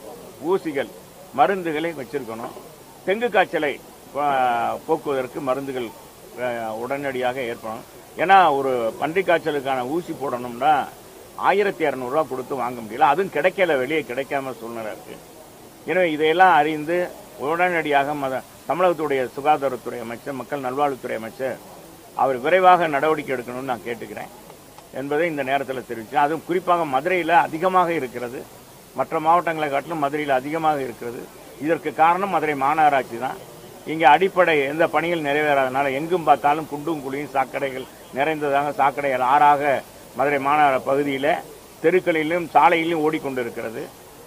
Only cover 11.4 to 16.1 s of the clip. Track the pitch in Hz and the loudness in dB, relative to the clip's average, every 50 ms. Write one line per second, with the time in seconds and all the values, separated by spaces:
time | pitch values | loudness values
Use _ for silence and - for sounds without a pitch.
11.4 | 107 147 185 202 208 202 185 - 160 143 131 131 127 123 139 156 156 127 131 131 | 0 2 2 2 2 0 0 0 -2 -2 -2 -2 -6 -2 -2 -2 -2 -2 -4 -8
12.4 | 123 - 139 127 117 123 127 120 113 104 110 131 147 135 143 175 196 175 - 147 | -6 -6 -4 -4 -4 -4 -6 -8 -10 -8 -2 2 2 4 4 2 0 -2 -2 -4
13.4 | 151 185 185 196 185 170 151 131 127 135 160 156 135 123 120 131 139 - 147 139 | -4 -4 -2 -2 0 0 2 0 0 -2 -2 -4 -4 -4 -6 -6 -6 -4 -4 -6
14.4 | 135 131 117 - 110 113 117 117 110 104 95 - - - - - - - - - | -6 -6 -10 -12 -12 -12 -10 -10 -10 -10 -12 -14 -16 -18 -18 -18 -18 -20 -20 -20
15.4 | - - - - - - - - - - 165 185 180 165 | -20 -20 -20 -20 -20 -20 -20 -16 -6 -2 0 2 2 2